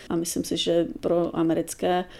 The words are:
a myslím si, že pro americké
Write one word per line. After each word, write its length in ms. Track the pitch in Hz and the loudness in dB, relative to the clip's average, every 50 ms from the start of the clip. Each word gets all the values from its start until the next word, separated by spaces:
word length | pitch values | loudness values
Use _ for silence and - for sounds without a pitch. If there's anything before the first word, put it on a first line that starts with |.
| - - | -6 -2
a 80 | - | -2
myslím 280 | 165 170 - - - 180 | -2 -2 0 -2 -4 -2
si, 120 | - 208 | -2 -2
že 300 | 170 - 175 170 170 165 - - - | -2 0 2 4 4 2 2 -2 -4
pro 360 | - - 170 175 170 165 - | 0 2 2 2 2 0 0
americké 680 | - 165 165 160 170 165 - - - - 180 180 180 180 - - | 2 2 2 2 2 0 -2 -4 -2 0 2 2 0 0 -4 -10